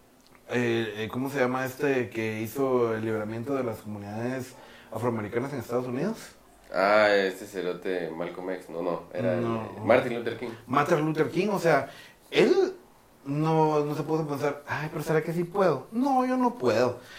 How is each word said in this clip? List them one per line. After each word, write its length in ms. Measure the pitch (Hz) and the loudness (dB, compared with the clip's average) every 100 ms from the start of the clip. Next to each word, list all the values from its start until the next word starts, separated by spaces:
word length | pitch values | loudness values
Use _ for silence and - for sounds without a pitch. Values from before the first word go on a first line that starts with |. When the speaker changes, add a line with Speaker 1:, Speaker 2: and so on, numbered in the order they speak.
| _ _ _ - - | _ _ _ -20 -4
Speaker 1:
eh, 440 | 120 120 117 110 104 | 0 2 2 0 -4
eh, 120 | 110 | -4
¿cómo 200 | 123 135 | -4 -4
se 80 | 139 | 0
llama 260 | 123 127 131 | 0 0 -4
este 460 | 127 143 131 110 | -2 0 2 0
que 280 | 113 110 110 | -2 -4 -2
hizo 520 | 110 139 135 127 117 | -6 -2 2 4 2
el 100 | 110 | 0
liberamiento 520 | 110 110 104 113 127 135 | -2 -2 -4 -6 -4 -2
de 80 | |
las 160 | 123 107 | -2 -6
comunidades 760 | 107 104 101 107 120 131 123 - - - - | -10 -10 -8 -6 -4 -4 -8 -14 -20 -20 -12
afroamericanas 600 | - 123 113 104 117 135 | -4 -2 -2 -2 -4 -4
en 60 | 143 | -6
Estados 280 | 113 120 127 | -4 -4 -2
Unidos? 300 | 123 185 226 - - - - - | -2 -2 -4 -12 -20 -20 -20 -8
Speaker 2:
Ah, 380 | - 98 107 104 101 | 2 4 6 8 6
este 320 | 95 92 101 | 4 0 -8
cerote 640 | 98 87 87 98 90 82 | -4 -4 -4 -2 -2 -2
Malcolm 400 | 80 87 87 92 | -6 -8 -6 -8
X, 180 | 90 - | -8 -8
no, 140 | 82 | -4
no, 220 | 87 82 - | -2 -4 -6
era 260 | 90 92 90 | -4 -2 0
Speaker 1:
No. 300 | 117 113 107 98 | -2 -4 -6 -6
Speaker 2:
el, 40 | |
Martin 360 | 104 127 127 117 | 4 4 4 -4
Luther 180 | 113 110 | -6 -6
King. 120 | 120 113 - | -10 -12 -2
Speaker 1:
Martin 320 | 147 143 160 | 0 4 2
Luther 280 | 156 156 139 | 2 0 0
King, 160 | 165 202 | 0 0
o 80 | 190 | 0
sea, 300 | 165 143 - - - - - | 4 2 0 -12 -20 -20 -4
él 460 | 151 220 370 370 - - - _ _ 139 | 4 4 6 2 -2 -18 -20 _ _ -6
no, 580 | 147 156 160 156 151 | -2 2 4 4 4
no 120 | 147 143 | 0 -2
se 80 | |
puso 180 | 151 156 | -2 -2
a 60 | 151 | -2
pensar, 360 | 139 143 - - | -2 -2 -4 -6
"Ay, 220 | 139 151 | -6 -6
pero 120 | 160 | -6
¿será 200 | 156 156 | 0 0
que 100 | 156 | 0
sí 120 | 165 170 | -2 -2
puedo?". 420 | 202 185 131 - | 2 2 2 -2
No, 340 | 226 277 262 254 | -2 2 2 2
yo 100 | 254 | 2
no 160 | 247 247 | 2 2
puedo. 440 | 120 110 123 - - | 2 4 4 0 -12